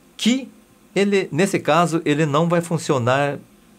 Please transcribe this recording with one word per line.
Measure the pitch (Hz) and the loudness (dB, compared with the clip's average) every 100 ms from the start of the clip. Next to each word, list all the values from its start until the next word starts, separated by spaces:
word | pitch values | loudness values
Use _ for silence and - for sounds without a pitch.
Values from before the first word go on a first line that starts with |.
| _ - | _ -4
que | 208 262 247 - _ _ _ | -2 -2 -4 -16 _ _ _
ele, | 180 202 196 185 | -2 0 0 0
nesse | 143 196 156 | -2 0 0
caso, | 131 156 170 160 | 2 2 2 0
ele | 147 143 | 0 0
não | 156 143 170 | 2 0 2
vai | 175 | 0
funcionar | 170 160 - 139 117 135 143 - - - _ | 0 -4 -2 0 2 2 0 -4 -14 -20 _